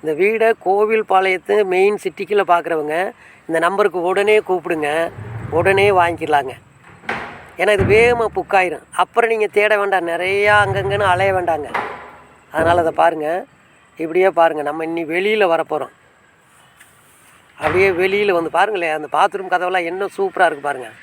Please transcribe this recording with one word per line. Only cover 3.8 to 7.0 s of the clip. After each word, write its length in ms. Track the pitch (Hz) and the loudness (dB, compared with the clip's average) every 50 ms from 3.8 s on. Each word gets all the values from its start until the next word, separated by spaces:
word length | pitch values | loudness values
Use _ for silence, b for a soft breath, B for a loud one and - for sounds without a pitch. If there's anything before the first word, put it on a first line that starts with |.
| 208 202 160 185 165 180 | 0 0 0 -2 -2 -2
உடனே 260 | 185 196 202 208 214 214 214 - | 0 0 2 2 2 2 2 0
கூப்பிடுங்க, 400 | - 175 151 180 170 156 151 143 147 160 165 - - - - - - - - - - 156 | -4 -4 -2 -4 -4 -2 -2 -2 -2 -2 -2 -4 -6 -12 -14 -14 -14 -12 -12 -4 -2 0
உடனே 280 | 175 190 196 196 196 208 202 180 | 2 2 4 4 4 4 4 4
வாங்கிக்கலாங்க. 520 | 175 170 170 160 160 151 151 143 135 131 123 - _ _ _ _ _ - - - | 2 2 0 -4 -4 0 0 0 0 -2 -10 -14 _ _ _ _ _ -20 -20 -20